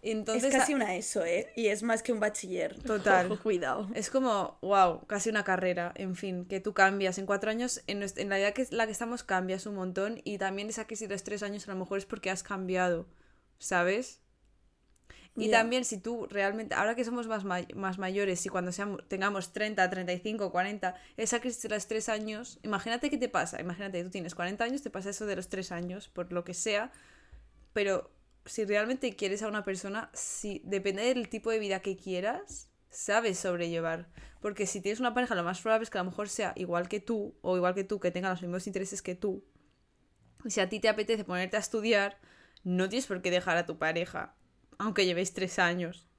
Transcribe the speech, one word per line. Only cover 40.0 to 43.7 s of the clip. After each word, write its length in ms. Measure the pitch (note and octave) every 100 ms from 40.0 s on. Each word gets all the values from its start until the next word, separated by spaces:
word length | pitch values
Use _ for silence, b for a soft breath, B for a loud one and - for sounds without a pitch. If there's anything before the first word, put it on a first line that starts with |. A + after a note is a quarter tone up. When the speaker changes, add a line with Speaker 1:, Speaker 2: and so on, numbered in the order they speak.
| _ _ - _ A#3
Speaker 1:
Y 40 |
si 100 | G3+
a 80 | F#3
ti 100 | G#3+
te 80 | A3
apetece 360 | G#3+ G#3+ A3
ponerte 320 | G3 F3+ F#3 G#3+
a 20 |
estudiar, 580 | - A3 G#3+ G#3+ G3+ - B B B B
no 240 | F#3 F3+ F#3
tienes 180 | A3+ B3+
por 140 | F#3
qué 100 | F3+
dejar 280 | F3+ F3+ E3+
a 80 |
tu 100 | E3+